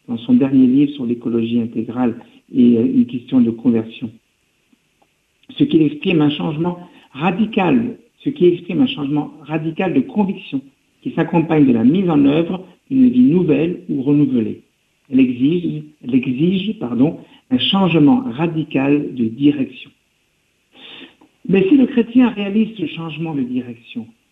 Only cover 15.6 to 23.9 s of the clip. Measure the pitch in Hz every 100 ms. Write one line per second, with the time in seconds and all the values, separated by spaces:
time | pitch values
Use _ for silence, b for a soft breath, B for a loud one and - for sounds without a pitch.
15.6 | 165 151 - _ - 127 127 123 170 190
16.6 | 202 220 233 - 269 B B B _ 123
17.6 | - 196 190 160 147 127 131 117 160 156
18.6 | 147 135 139 147 - 127 113 120 143 143
19.6 | 127 - - _ _ _ _ _ _ _
20.6 | _ B B B B B _ _ - 190
21.6 | 381 277 247 - 226 254 240 202 202 208
22.6 | 220 - 160 156 165 147 165 147 123 127
23.6 | 117 117 -